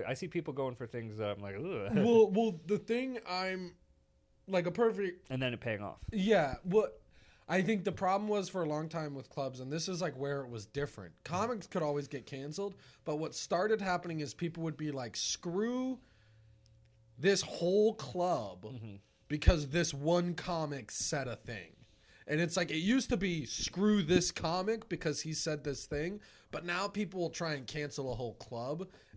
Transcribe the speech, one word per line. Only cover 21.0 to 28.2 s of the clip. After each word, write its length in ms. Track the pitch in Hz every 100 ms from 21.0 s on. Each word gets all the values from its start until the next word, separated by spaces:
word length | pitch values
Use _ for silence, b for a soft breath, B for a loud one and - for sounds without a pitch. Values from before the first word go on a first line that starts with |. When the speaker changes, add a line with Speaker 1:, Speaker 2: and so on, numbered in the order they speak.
| - 151 127
Speaker 2:
a 80 | 110
thing." 360 | - 107 82 - - b b b b
And 140 | 151
it's 160 | 170 180
like, 160 | 170
it 60 | 160
used 320 | 185 262 -
to 80 | 226
be, 280 | 190 165 120
"Screw 560 | - - 180 214 208
this 300 | 156 180 -
comic 560 | - 160 180 196 226 -
because 320 | 165 160 143
he 120 | 160
said 320 | 156 165 151 147
this 200 | 131 -
thing," 360 | 143 165 208 B B B
but 120 | 156 175
now 220 | 175 202
people 320 | 202 196 185
will 100 | 170
try 240 | 165 170 143
and 120 | 120
cancel 460 | 151 147 - 135
a 20 |
whole 200 | 117